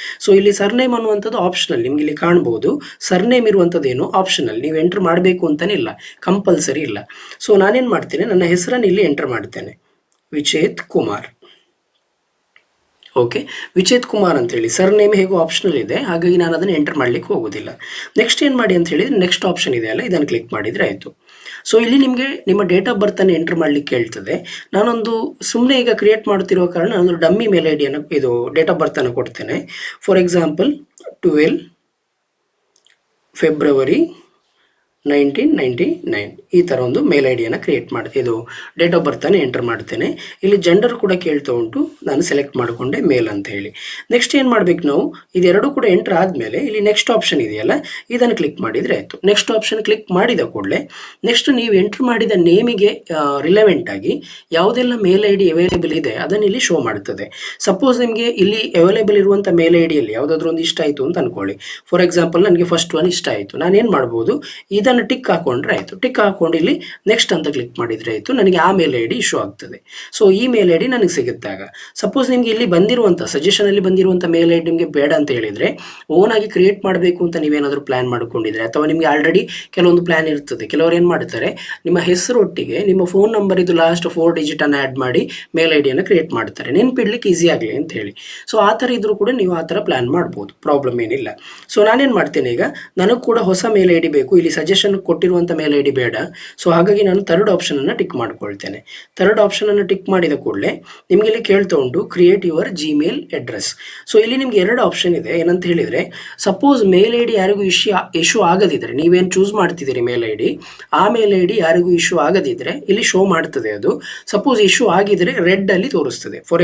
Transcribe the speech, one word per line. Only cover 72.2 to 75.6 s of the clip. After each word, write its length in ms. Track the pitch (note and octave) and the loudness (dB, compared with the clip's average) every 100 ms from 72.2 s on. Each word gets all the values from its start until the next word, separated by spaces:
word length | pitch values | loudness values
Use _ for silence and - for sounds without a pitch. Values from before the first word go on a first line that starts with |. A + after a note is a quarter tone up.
| C4 | 2
ನಿಮ್ಗೆ 200 | B3 A3+ | 2 2
ಇಲ್ಲಿ 160 | A3 A#3+ | 0 2
ಬಂದಿರುವಂತ 560 | E3+ G#3 A#3+ G#3 - | 2 4 4 2 2
ಸಜೆಷನ್ 440 | G#2+ C#3+ F3+ G3+ G3+ | -2 -2 0 2 2
ಅಲ್ಲಿ 140 | G3+ | 2
ಬಂದಿರುವಂತ 440 | F#3 F#3+ F#3 F3 | 2 2 2 2
ಮೇಲ್ 280 | F3 E3 E3+ | 0 2 4
ಐ 60 | E3+ | 2
ಡಿ 60 | |
ನಿಮ್ಗೆ 200 | E3 E3+ | 0 -2
ಬೇಡ 280 | D#3 D3 D3 | -2 0 0
ಅಂತ 180 | E3 C#3+ | 0 0
ಹೇಳಿದ್ರೆ, 380 | A#2+ G#2+ G2+ | -2 -4 -2